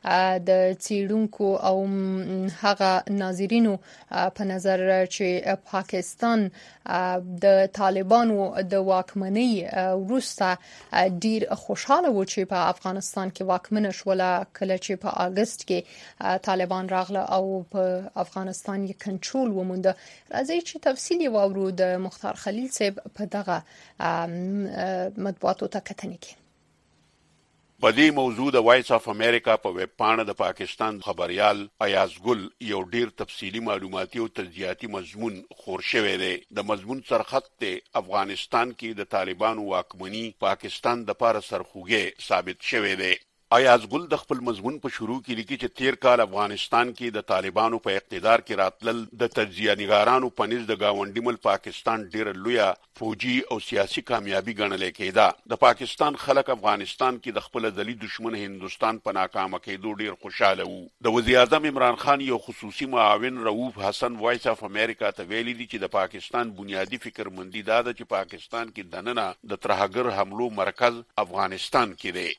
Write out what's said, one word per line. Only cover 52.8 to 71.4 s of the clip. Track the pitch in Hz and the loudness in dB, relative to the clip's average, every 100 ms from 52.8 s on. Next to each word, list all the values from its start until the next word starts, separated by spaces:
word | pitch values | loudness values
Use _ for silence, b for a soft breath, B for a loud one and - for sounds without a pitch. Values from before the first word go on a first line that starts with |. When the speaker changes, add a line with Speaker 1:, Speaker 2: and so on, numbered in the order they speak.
| _ - | _ -10
Speaker 2:
فوجي | 110 107 127 127 - | -8 -6 -2 -2 -2
او | 113 | -6
سیاسي | - 104 98 - | -2 0 0 -2
کامیابي | - 117 101 95 98 | -2 -2 0 -2 -2
ګڼل | 104 101 98 95 85 | -2 -2 -2 -4 -4
کېده. | 95 95 101 - - | 0 4 4 4 -6
د | |
پاکستان | 113 127 117 123 - 151 143 | 4 4 4 -4 -2 -2 -2
خلک | - 139 135 | 2 2 2
افغانستان | 120 104 101 98 - 131 123 | 0 2 0 -2 -2 -2 -2
کې | 123 | -4
د | 104 | -6
خپل | - 123 110 | -6 -4 -4
ازلي | 95 104 | -4 -6
دشمن | 120 104 - 113 107 | -8 -10 -8 -6 -6
هندوستان | 101 98 92 - 113 110 | -8 -10 -12 -2 -2 0
په | - | -4
ناکامه | 98 92 104 95 90 - | -2 -2 -2 -4 -6 -8
کېدو | 95 107 | -8 -8
ډیر | 101 107 90 | -6 -8 -8
خوشاله | 101 - 101 95 92 | -12 2 2 2 -2
وو. | 92 90 _ | -8 -14 _
د | 120 | 2
وزیر | 117 120 127 | 2 6 6
اعظم | 123 156 151 | 8 6 2
عمران | 135 123 120 | 2 2 4
خان | - 143 | 2 2
یو | 135 120 | 2 -4
خصوصي | - 117 107 - 139 | -4 -12 -12 -8 -2
معاون | 123 107 104 123 127 | 4 6 6 2 -2
رؤوف | 113 107 127 101 | -2 -2 -6 -4
حسن | 98 104 123 117 | -4 -2 -4 -2
وایس | 113 120 127 | 0 0 0
اف | 113 | -2
امریکا | 104 101 113 110 104 | -4 -2 -2 0 -4
ته | - | -4
ویلي | 90 110 117 | -6 -6 -6
دي | 120 117 | -8 -10
چې | 110 | -8
د | 95 | -2
پاکستان | 101 92 101 - 120 117 | -2 -2 -6 -6 -4 -4
بنیادي | 98 101 98 95 123 | -8 -8 -6 -4 -6
فکرمندي | 113 - 101 92 92 101 | -12 -10 -10 -10 -12 -10
دا | 104 113 | 0 2
ده | 120 | 2
چې | 120 | -6
پاکستان | 113 101 95 85 - 117 117 110 | -4 -4 -4 -12 -12 -10 -10 -12
کې | |
دننه | 90 90 104 120 98 90 | -12 -10 -6 -4 -4 -6
د | 110 101 | -10 -8
ترهګر | - 95 98 98 123 98 | -2 0 0 0 -2 0
حملو | 98 101 123 | -2 -2 -4
مرکز | 104 95 - 120 117 117 - | -2 -2 2 0 0 -8 -4
افغانستان | 98 95 | -4 0